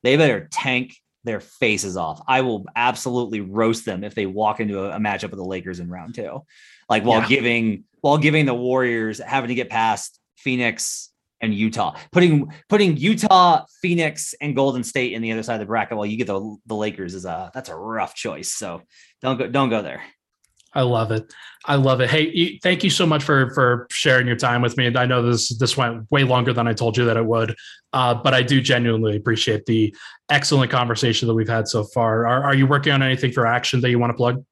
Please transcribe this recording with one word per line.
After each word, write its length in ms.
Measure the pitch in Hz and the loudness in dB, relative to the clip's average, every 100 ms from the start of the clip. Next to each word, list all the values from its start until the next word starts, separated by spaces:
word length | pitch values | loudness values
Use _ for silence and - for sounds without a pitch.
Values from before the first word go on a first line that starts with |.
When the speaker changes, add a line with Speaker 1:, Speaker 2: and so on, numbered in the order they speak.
Speaker 1:
they 120 | 123 143 | 4 4
better 320 | 151 104 - | 4 2 -4
tank 460 | - 139 127 127 - _ _ 117 | -6 -2 -2 -4 -14 _ _ -8
their 160 | 104 | -8
faces 560 | - _ 120 104 101 90 | -10 _ 0 0 -4 -4
off. 240 | 80 76 - | -6 -6 -2
I 100 | 131 | 0
will 260 | 131 107 95 117 | 0 -4 -6 -2
absolutely 640 | 123 - 131 123 113 107 | -2 -2 -4 -4 -4 -6
roast 420 | 92 104 113 113 | -6 0 0 0
them 220 | - 92 104 | -6 -8 -8
if 100 | - | -6
they 100 | 95 | -6
walk 360 | 98 107 107 | -2 -2 -2
into 240 | 107 98 98 | -4 -4 -6
a, 100 | 101 | -4
a 40 | |
matchup 320 | 107 98 101 | -4 -4 -6
with 80 | 98 | -10
the 40 | |
Lakers 380 | 92 95 92 87 | -8 -8 -8 -10
in 80 | 87 | -12
round 260 | 90 82 - | -12 -14 -12
two, 280 | 95 139 _ _ - _ - | -12 -12 _ _ -20 _ -2
like, 160 | 107 | 0
while 160 | 113 113 | 4 2
Speaker 2:
Yeah. 80 | 113 | 4
Speaker 1:
giving, 560 | 135 120 117 113 101 - _ | 2 2 0 0 -2 -10 _
while 180 | 143 151 | 0 4
giving 280 | 147 156 143 | 4 4 2
the 80 | |
Warriors 680 | 120 123 131 123 117 110 107 | 0 0 0 0 -2 -4 -6
having 300 | - 135 120 | -4 -4 -2
to 60 | 123 | -4
get 140 | 120 | -2
past 480 | 117 113 104 - _ _ _ | 0 0 -2 -6 _ _ _
Phoenix 680 | 135 123 120 113 - - - _ _ _ | -4 -2 -2 -2 -8 -8 -14 _ _ _
and 120 | 113 | -4
Utah, 420 | 101 110 113 90 - - | -2 -2 -2 -4 -6 -2
putting, 400 | 180 180 151 127 - _ | 2 4 4 0 -12 _
putting 300 | 208 196 143 | 2 2 2
Utah, 680 | 170 220 208 185 180 156 - _ | 0 0 4 6 6 4 -2 _
Phoenix, 540 | 180 170 156 151 - - | -2 0 -2 -4 -12 -8
and 160 | 147 127 | -4 0
Golden 260 | 139 127 | 0 0
State 300 | 113 139 123 | -4 -4 -4
in 80 | 110 | -4
the 100 | 113 | -4
other 100 | 113 | -4
side 120 | 110 | -4
of 60 | 113 | -6
the 60 | 101 | -2
bracket 280 | 113 101 110 | -4 -2 -4
while 100 | 104 | -4
you 120 | 110 | -4
get 100 | 117 | -4
the, 300 | 98 107 104 113 | -4 -6 -14 -8
the 100 | 107 | -4
Lakers 400 | 107 101 90 95 | -4 -6 -10 -10
is 80 | |
a, 260 | 90 82 - | -10 -10 -10
that's 160 | 131 - | -14 -14
a 60 | 80 | -14
rough 380 | 107 110 92 | -8 -6 -6
choice. 380 | - 107 76 - | -8 -10 -8 -10
So 300 | - 95 85 _ _ _ _ | -10 -10 -12 _ _ _ _
don't 160 | 127 127 | -4 -2
go, 100 | 117 | -2
don't 220 | 139 131 | 0 0
go 120 | 110 | -2
there. 200 | 82 65 - _ _ _ _ _ _ | -4 -12 -16 _ _ _ _ _ _
Speaker 2:
I 80 | 143 | -2
love 320 | 127 120 107 | 0 0 0
it. 200 | 110 - - - - - | -4 -6 -20 -20 -14 -2
I 100 | 143 | 2
love 260 | 135 127 | 2 2
it. 80 | 120 | 2
Hey, 200 | 156 160 | 2 0
you, 300 | 165 170 - | 0 -2 0
thank 220 | 180 180 | -2 0
you 60 | 196 | 0
so 160 | - 165 | 2 2
much 180 | 151 | 2
for, 300 | 139 139 127 | 2 2 2
for 340 | 143 123 123 123 | 2 2 2 -4
sharing 380 | - 147 127 123 | -2 4 4 2
your 80 | 120 | 0
time 260 | 127 120 | 2 2
with 140 | 123 135 | 0 2
me. 120 | 123 | 0
And 100 | 123 | 2
I 80 | 123 | 2
know 160 | 127 | 2
this, 360 | 120 117 - 110 | 2 2 0 -2
this 200 | 123 - | 0 0
went 340 | 120 117 110 | -2 -2 0
way 140 | 143 131 | 2 4
longer 260 | 127 123 | 2 2
than 160 | 120 117 | 0 0
I 60 | |
told 240 | 110 117 113 | 0 0 2
you 80 | 120 | 2
that 100 | 113 | 2
it 100 | 113 | 0
would, 300 | 117 110 110 - - _ | 0 -2 -6 -14 -20 _
uh, 220 | 131 123 120 | 0 0 2
but 180 | 135 | 2
I 80 | 127 | 2
do 180 | 127 135 | 4 2
genuinely 560 | 123 123 120 110 110 104 | 4 2 2 2 0 0
appreciate 500 | 113 110 - 104 - | -2 -2 0 -2 0
the 300 | 113 107 - - - - | 2 2 -2 -20 -20 0
excellent 420 | 127 - 139 123 | 0 2 2 2
conversation 580 | 127 120 113 120 110 117 | 0 0 0 0 0 0
that 60 | 113 | 0
we've 120 | 107 | 0
had 220 | 113 110 | -2 0
so 160 | 113 104 | -4 -2
far. 420 | 123 113 110 117 | 0 0 2 2
Are, 160 | 127 | 0
are 120 | 139 135 | 2 4
you 120 | 135 | 4
working 240 | 143 143 | 4 2
on 100 | 139 | 2
anything 300 | 131 127 127 | 2 0 0
for 160 | 123 117 | 0 2
Action 320 | 120 - 127 | 0 0 0
that 100 | 123 | 2
you 80 | 120 | 2
wanna 160 | 120 | 0
plug? 300 | 120 120 131 - | 0 0 0 -8